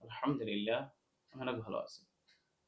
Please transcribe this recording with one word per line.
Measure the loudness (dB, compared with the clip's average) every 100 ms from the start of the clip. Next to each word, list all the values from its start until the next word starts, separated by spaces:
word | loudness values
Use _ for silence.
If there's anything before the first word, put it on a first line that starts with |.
আলহামদুলিল্লাহ, | -12 2 4 4 2 0 2 2 0 -12 _ _ _
আমি | -4
অনেক | -2 -2
ভালো | -2 -4
আছি। | -4 -12 -20 _ _ _ _ _